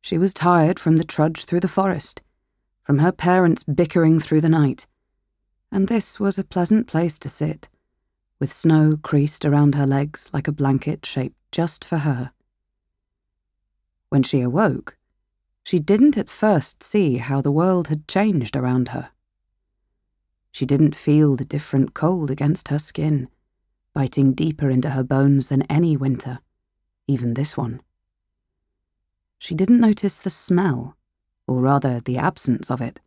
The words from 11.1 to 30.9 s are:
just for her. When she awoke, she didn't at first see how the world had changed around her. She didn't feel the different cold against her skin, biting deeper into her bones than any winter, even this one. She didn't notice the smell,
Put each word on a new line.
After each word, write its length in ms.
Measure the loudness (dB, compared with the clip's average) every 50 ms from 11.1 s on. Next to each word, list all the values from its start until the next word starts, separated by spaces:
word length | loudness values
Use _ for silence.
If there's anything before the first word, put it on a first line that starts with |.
| -6 -6 -6 -6 _ _ _ _ -4
just 320 | -4 -4 -4 -4 -8 -8
for 140 | -6 -4 -2
her. 340 | -2 -2 -2 -2 -6 -10 _ _ _ _ _ _ _ _ _ _ _ _ _ _ _ _ _ _ _ _ _ _ _ _ _ _ _ _ _ _ _ _ _ _ _ _
When 160 | 0 0 0
she 160 | 2 0 0
awoke, 560 | 0 0 0 0 0 0 0 -2 -8 -14 -20 _ _ _ _ _ _ _ _ _ _ _ _ _ _
she 160 | -4 -2 -2
didn't 380 | 0 2 2 4 6 4 4
at 140 | 2 -4 -8
first 520 | -6 -2 2 2 2 2 0 -4 -10 _ -12
see 360 | -2 0 0 2 2 0 -2
how 240 | -2 -2 -2 -2 0
the 100 | 0 0
world 360 | 2 2 2 2 0 0 -2
had 200 | -4 -6 -6 -4
changed 480 | -2 0 0 2 0 0 -2 -2 -4
around 320 | -4 -2 0 0 0 0 -2
her. 240 | -6 -12 -12 -12 _ _ _ _ _ _ _ _ _ _ _ _ _ _ _ _ _ _ _ _ _ _ _ _ _ _ _ _
She 140 | _ -8 -2
didn't 300 | -2 2 4 4 2 2
feel 400 | -2 -2 2 4 4 4 4 2
the 80 | 0 -4
different 500 | -6 -6 -8 -8 -2 0 0 0 0 _
cold 360 | -2 -2 0 0 0 -2 -4
against 380 | -4 -2 0 -2 -2 -2 -4 -4
her 100 | -4 -4
skin, 500 | -4 -6 -6 -4 -2 0 0 -2 -2 -6 _ _ _ _ _ _ _ _ _ _ _ _ _
biting 400 | -4 -4 -2 0 2 2 2 2
deeper 380 | 0 -2 -4 -4 -2 -2 0
into 200 | 0 0 0 -2
her 140 | -4 -4 -2
bones 420 | 0 2 2 4 4 4 2 2
than 160 | 0 -2 -2 -2
any 340 | 0 0 0 2 2 0 0
winter, 420 | 0 -2 -2 -2 -4 -10 -12 -12 _ _ _ _ _ _ _ _ _ _ _ _ _
even 280 | -4 -2 -2 0 -2 -2
this 220 | -2 -4 -4 -4 -6
one. 240 | -6 -6 -8 -10 _ _ _ _ _ _ _ _ _ _ _ _ _ _ _ _ _ _ _ _ _ _ _ _ _ _ _ _ _ _ _ _
She 160 | -10 -8 -2
didn't 260 | -2 4 4 6 6
notice 380 | 6 4 2 2 -2 -4 -4 -4
the 120 | -8 -6
smell, 680 | -6 -6 -2 0 2 2 2 2 -2 -2 -6 -10